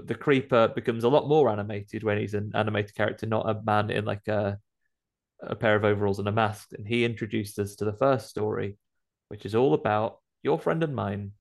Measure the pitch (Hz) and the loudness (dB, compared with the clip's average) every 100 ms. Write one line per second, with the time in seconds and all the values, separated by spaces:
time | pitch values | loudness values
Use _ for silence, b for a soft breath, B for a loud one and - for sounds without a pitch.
0 | - 113 - 135 131 123 113 - 117 117 | -4 -4 2 2 4 4 4 2 -2 0
1 | 117 147 135 156 127 104 101 101 101 110 | 4 4 4 4 4 2 -4 -8 -8 -4
2 | 110 104 107 104 104 104 107 104 104 - | -2 0 -2 -4 -4 -2 0 -2 -4 -2
3 | 107 - 110 110 - 104 110 104 104 - | -4 -2 -2 -2 -2 -2 0 0 0 -2
4 | 107 104 - 104 101 101 - _ _ _ | -4 -6 -2 -2 -2 -4 -12 _ _ _
5 | _ _ _ _ - - 113 107 107 104 | _ _ _ _ -10 0 2 4 4 2
6 | 104 98 101 107 107 107 - - 104 117 | 2 0 0 2 0 -2 -12 -14 -4 0
7 | 117 113 107 110 104 - 101 - 104 101 | 0 -2 -4 -4 -4 -4 -6 -4 -6 0
8 | 135 127 - - 107 104 101 101 _ _ | 2 2 -2 -6 -4 -2 -6 -10 _ _
9 | _ _ _ 104 104 110 135 151 110 107 | _ _ _ -14 -2 2 4 2 2 0
10 | 110 - _ _ - 160 165 165 160 123 | 0 -6 _ _ -2 0 0 -2 -2 -2
11 | 104 101 101 104 | -4 -4 -8 -14